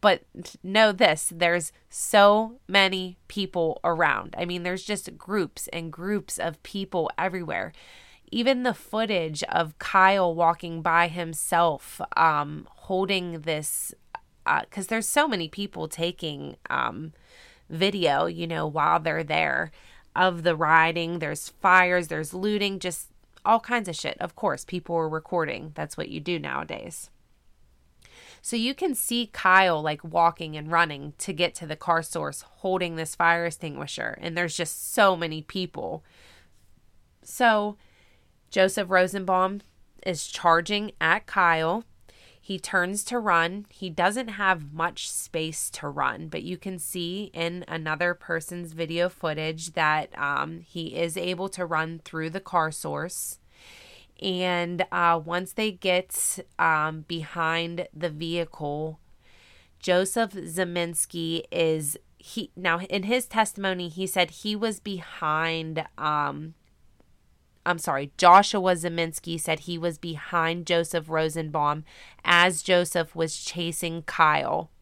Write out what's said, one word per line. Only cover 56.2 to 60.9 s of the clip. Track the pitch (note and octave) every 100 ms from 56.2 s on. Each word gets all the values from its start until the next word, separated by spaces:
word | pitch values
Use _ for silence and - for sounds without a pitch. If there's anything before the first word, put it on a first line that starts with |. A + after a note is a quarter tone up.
| - - - -
um, | E3+ D#3 D#3 D#3+ D3+
behind | E3 D#3 F3 D#3+ E3 E3+ E3+ -
the | D3+ E3+
vehicle, | D3+ E3 E3+ D#3+ - D3+ D3 D#3+ D#3+ _ - _ - - - _ _
Joseph | - F3+ F#3+ - A3
Zeminski | G3 E3 E3 F3+ F3 E3+